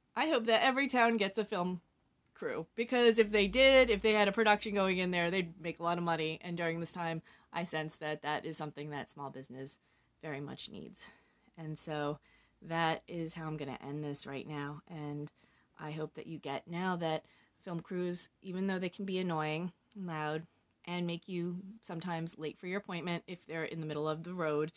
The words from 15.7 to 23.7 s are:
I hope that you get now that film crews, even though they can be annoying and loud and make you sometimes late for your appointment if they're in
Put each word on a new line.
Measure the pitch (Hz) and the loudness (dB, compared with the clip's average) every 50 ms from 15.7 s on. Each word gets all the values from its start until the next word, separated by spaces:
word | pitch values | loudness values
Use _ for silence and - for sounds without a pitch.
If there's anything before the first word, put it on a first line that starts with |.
| _ - | _ -14
I | 156 151 | -10 -10
hope | 151 160 156 151 - | -6 -6 -8 -8 -8
that | 156 - - | -12 -12 -10
you | 165 139 | -12 -10
get | - 143 139 - - - | -6 -6 -6 -6 -6 -6
now | 170 170 185 185 180 175 | -6 -2 -2 -2 -2 0
that | 170 160 160 156 - _ _ _ _ _ _ _ - | 0 -2 -2 -2 -4 _ _ _ _ _ _ _ -12
film | 190 170 165 | -8 -8 -8
crews, | - - 185 180 180 180 175 175 - - _ _ - | -6 -6 -4 -4 -2 -4 -4 -6 -10 -14 _ _ -12
even | 196 175 185 190 196 | -8 -4 -2 0 0
though | 190 180 | 0 0
they | 185 180 | -2 -4
can | - - 202 | -6 -6 -6
be | 196 185 185 | -4 -2 -2
annoying | 185 180 165 156 151 156 151 160 175 180 - _ _ _ - | 0 0 0 0 0 0 -2 -2 -4 -6 -8 _ _ _ -14
and | 202 190 | -10 -8
loud | 175 165 156 151 151 156 160 165 - _ _ _ _ _ _ - | -6 -6 -4 -4 -2 -2 -4 -6 -8 _ _ _ _ _ _ -12
and | - 175 175 175 170 | -8 -4 -2 -2 -2
make | 170 170 - - | -2 -4 -6 -6
you | 185 175 170 180 175 180 196 190 220 226 | -4 -4 -2 -2 -4 -6 -8 -12 -16 -18
sometimes | _ - 175 165 165 185 170 160 160 165 - - | _ -10 -10 -8 -4 -4 -4 -4 -4 -6 -8 -6
late | 156 151 - - | -6 -8 -8 -6
for | - 180 | -8 -4
your | 185 202 | -4 -4
appointment | - - 180 170 147 175 175 - - | -4 -4 -6 -4 -2 -2 -4 -4 -4
if | - 180 - - - | -8 -14 -14 -12 -8
they're | 160 165 160 | -6 -6 -4
in | - | -4